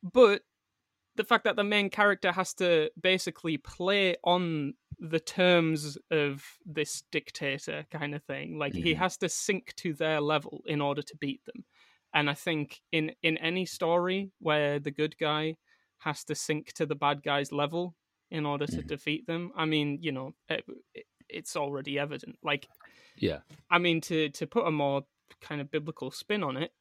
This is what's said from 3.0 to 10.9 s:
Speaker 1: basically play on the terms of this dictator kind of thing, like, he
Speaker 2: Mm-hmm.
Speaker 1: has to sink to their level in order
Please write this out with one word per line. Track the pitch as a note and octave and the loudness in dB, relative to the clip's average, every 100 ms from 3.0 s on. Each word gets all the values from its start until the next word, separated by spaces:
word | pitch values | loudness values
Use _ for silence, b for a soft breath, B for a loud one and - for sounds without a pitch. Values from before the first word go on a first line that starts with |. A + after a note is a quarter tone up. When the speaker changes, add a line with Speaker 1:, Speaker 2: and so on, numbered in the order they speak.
Speaker 1:
basically | F#3 F#3 - - E3+ D3+ | 2 2 0 -6 -4 -4
play | - - F3+ G3+ F#3+ F3 | -6 -4 0 4 4 2
on | - F3 F3 D#3+ C#3 - _ - | 2 2 2 0 -2 -6 _ -14
the | D#3+ D#3+ | -2 -2
terms | - - F3+ F3 E3 D#3 D3+ C#3+ _ | -2 2 6 6 6 2 -2 -10 _
of | D#3+ D3 C#3 - - - | 0 0 -2 -12 -20 -10
this | D3+ D3 - - | -6 -4 -6 -4
dictator | D#3 - - D3 C3+ - D#3 D3+ | -6 -6 -6 -4 -4 -6 -10 -8
kind | D#3 D3 D3 | -8 -6 -8
of | |
thing, | _ C#3 D3+ D#3 | _ -10 -8 -6
like, | C#3+ F3+ | -4 -2
he | E3+ | 0
Speaker 2:
Mm-hmm. | D#3 | 2
Speaker 1:
has | F3+ - | 0 0
to | F#3+ | -4
sink | - - F#3+ - - | -2 -2 -2 -4 -8
to | F3+ | -6
their | D3+ D#3 D#3 | -2 0 2
level | D3 D3+ D3+ D3 - | 2 0 -2 -12 -4
in | D3+ | 0
order | C#3+ | 0